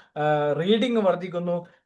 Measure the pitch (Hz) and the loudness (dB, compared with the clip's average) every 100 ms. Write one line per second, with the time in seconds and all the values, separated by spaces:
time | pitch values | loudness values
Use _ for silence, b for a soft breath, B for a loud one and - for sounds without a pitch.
0 | B 151 151 151 147 147 180 220 240 233 | B -2 0 2 0 0 2 2 2 2
1 | 190 170 180 175 175 175 175 B | 2 0 -4 -6 -4 -4 -6 B